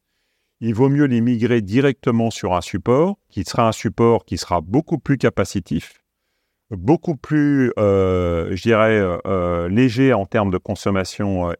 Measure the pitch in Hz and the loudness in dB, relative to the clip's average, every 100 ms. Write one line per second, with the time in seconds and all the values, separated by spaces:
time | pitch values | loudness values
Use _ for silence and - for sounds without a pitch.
0 | _ _ _ _ _ _ 113 110 135 143 | _ _ _ _ _ _ -4 2 2 4
1 | 147 120 117 120 113 117 95 113 139 131 | 2 2 0 0 2 0 0 2 2 0
2 | - 113 113 - 98 90 - 98 98 127 | -2 0 0 -2 -2 -2 -2 -4 0 2
3 | 175 196 _ - - - 113 107 117 - | 2 -2 _ -10 -6 0 0 0 -4 2
4 | 117 110 - 90 - 87 82 120 - 160 | 2 2 0 -8 -4 -4 -2 -2 -2 -4
5 | - 139 120 110 95 101 - 139 - - | -2 0 0 0 -2 -4 -6 -6 -8 -16
6 | _ _ _ _ _ _ _ 101 92 165 | _ _ _ _ _ _ _ -6 0 0
7 | - 147 - 151 147 143 127 - 104 98 | 0 -8 -2 0 2 2 0 0 2 2
8 | 95 92 87 85 90 95 113 110 110 110 | 2 0 0 -2 -4 -4 0 2 4 2
9 | 95 85 - 95 87 87 87 104 131 113 | 0 -2 -4 -2 -2 -2 0 2 2 4
10 | 135 113 95 113 98 90 - 101 104 98 | 2 2 0 -2 0 -2 -4 -6 -2 -2
11 | 90 - 101 95 87 87 | -2 -4 -4 -2 -4 -4